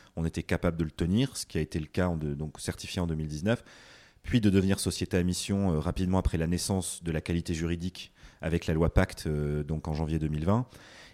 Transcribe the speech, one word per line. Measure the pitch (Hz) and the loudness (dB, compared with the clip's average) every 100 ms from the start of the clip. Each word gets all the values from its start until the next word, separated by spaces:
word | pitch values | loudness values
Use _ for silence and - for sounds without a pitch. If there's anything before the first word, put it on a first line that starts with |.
| - - | -12 -2
on | 82 | -2
était | 87 | -2
capable | - 85 90 82 | -2 0 0 0
de | |
le | 80 | -4
tenir, | - 85 104 135 - | 0 0 2 0 -4
ce | - | -6
qui | - | -4
a | |
été | 78 87 | -2 -4
le | 76 | -4
cas | - 90 | 0 0
en | 82 | 0
de, | 76 | -4
donc | 71 76 - | -4 -6 -8
certifié | - - - - | -8 -8 -6 -4
en | 85 | -2
deux | 78 | -2
mille | 78 | -4
dix-neuf, | 76 95 120 - - - - - _ | -4 0 -2 -4 -20 -20 -20 -20 _
puis | - 123 | 0 2
de | 104 | 6
devenir | 95 95 98 | 6 4 2
société | 98 - 90 92 | 0 -2 0 2
à | |
mission, | 90 90 - 101 98 | 2 0 -2 0 2
euh, | 78 | 2
rapidement | 78 85 92 92 | 0 0 2 2
après | - 82 | 2 0
la | 80 | 0
naissance | 87 - 95 87 - | 0 0 -2 -2 -6
de | 85 | -4
la | 78 | -4
qualité | - 85 80 | 0 -2 0
juridique | 80 82 85 90 - - _ - - | -2 -2 -2 -4 -8 -16 _ -20 -8
avec | 85 85 - | -2 0 2
la | |
loi | 80 80 | 4 4
Pacte, | - 92 - 82 | 4 2 0 -4
euh, | 73 73 73 | -2 0 -2
donc | 73 78 85 | -2 -4 -2
en | |
janvier | 76 80 80 | -2 0 0
deux | 76 | 0
mille | 76 80 | 0 2
vingt. | 110 127 - - - - | 2 0 -10 -20 -20 -20